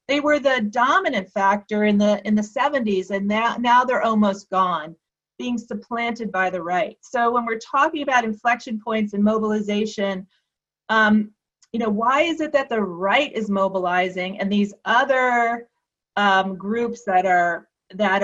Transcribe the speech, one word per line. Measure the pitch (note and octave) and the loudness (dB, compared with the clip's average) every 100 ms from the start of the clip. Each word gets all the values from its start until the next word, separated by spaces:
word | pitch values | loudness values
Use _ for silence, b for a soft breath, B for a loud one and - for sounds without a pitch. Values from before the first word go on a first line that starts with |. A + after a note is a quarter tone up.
| - | -4
They | C#4+ | -2
were | D4 D4 | 2 2
the | C4+ B3+ G#3 | 2 2 0
dominant | A#3+ B3+ F4 F#4 A#3+ F#3+ | 0 2 2 2 -2 -4
factor | G#3 G3 G#3 - G#3 | -2 0 0 -2 0
in | G#3 G3+ | 2 4
the, | G#3 G#3 G#3 | 4 2 0
in | |
the | G#3+ | 0
seventies, | G#3 - C#4 C#4+ G#3+ F#3+ F#3 | 0 -2 0 0 0 -2 -2
and | G3 G3+ | -4 -2
now, | G#3+ A3+ - | 0 0 0
now | A#3+ B3 | 4 4
they're | B3+ B3 | 4 0
almost | A#3 A3 G#3 G3 - | 2 2 2 0 -4
gone, | F#3+ F#3 E3 D#3 E3 _ _ _ - | 0 0 -2 -6 -16 _ _ _ -10
being | B3 A#3+ | -6 -6
supplanted | - G#3+ - A#3 A#3 A#3 G#3+ | -6 -10 -6 -4 -4 -4 -4
by | F#3 F#3 | -2 -2
the | F3+ | -2
right. | E3+ F3+ E3 - | -4 -2 -2 -6
So | - B3 A#3 | -6 -2 0
when | A#3+ A#3 | 0 -2
we're | A3 | -6
talking | - C#4+ D#4 E4 | -2 0 2 0
about | C#4 B3+ | 0 0
inflection | A3+ G#3+ A#3 A#3+ - A3 | 0 -2 -2 -2 -4 -8
points | A3+ A3 G#3 | -4 -2 -2
and | G3+ | 2
mobilization, | G#3 A3 G#3+ G#3+ G3+ G#3 G#3+ G#3+ G3 F#3+ F#3+ _ _ _ _ _ - | 2 2 0 -2 -2 -2 -2 -4 -4 -4 -10 _ _ _ _ _ -2
um, | A3 G#3+ G#3+ G#3 _ _ _ _ | 2 4 4 2 _ _ _ _
you | A#3 | -4
know, | A3+ | -2
why | G3+ A3+ C#4 | 0 0 2
is | E4+ D#4+ | 0 0
it | D4+ | -2
that | C#4 C4+ | -2 0
the | A3+ | -2
right | F#3+ E3+ G3 A#3+ C#4+ | -4 -4 0 0 0
is | A3 G3+ | -4 -2
mobilizing | G3 F#3+ F#3+ F3+ F3+ F#3 F3+ F3+ G3 | 0 0 -2 -2 0 -2 -4 -8 -4
and | G3 | -2
these | G#3 G3+ - | 0 0 -4
other | F#3+ A#3 C4+ C4 B3+ A#3+ A#3 A#3 A#3+ _ _ _ _ - | 0 0 2 2 2 2 0 -2 -10 _ _ _ _ -2
um, | G3+ F#3+ F#3+ F#3 F#3+ | 2 2 0 -4 -4
groups | A#3 A#3 A#3 - | -2 -4 -6 0
that | F#3 | 0
are, | F#3+ F3+ F3 E3+ - _ _ F#3+ | 4 2 2 -2 -10 _ _ -4
that | G3+ G3 | 0 2